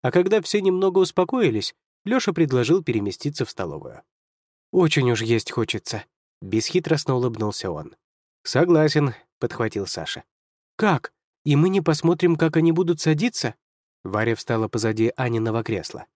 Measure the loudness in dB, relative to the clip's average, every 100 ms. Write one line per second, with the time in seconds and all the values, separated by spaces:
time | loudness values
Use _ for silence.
0 | 2 2 4 2 2 0 2 2 2 2
1 | 2 2 0 2 0 0 -6 -12 _ _
2 | -2 0 0 0 2 2 2 2 2 -2
3 | -4 -6 -8 -6 -8 -6 -8 -8 -14 -20
4 | _ _ _ _ _ _ _ 2 4 4
5 | 2 0 2 0 0 -4 -4 -4 -6 -10
6 | -12 _ _ _ -2 -2 0 -2 0 -2
7 | 0 0 -2 -2 -4 -4 -6 -8 -10 _
8 | _ _ _ _ -2 2 4 4 4 2
9 | 0 -4 _ _ -8 -2 -4 -4 -6 -8
10 | -8 -10 -14 _ _ _ _ -2 0 0
11 | -2 _ _ _ 0 4 4 2 0 2
12 | 2 2 2 2 2 4 2 2 0 0
13 | 0 0 0 -2 -8 -8 _ _ _ _
14 | -6 -2 0 -2 -2 -2 -2 -2 -2 0
15 | 0 0 -2 -2 -2 -2 -4 -6 -6 -14
16 | -18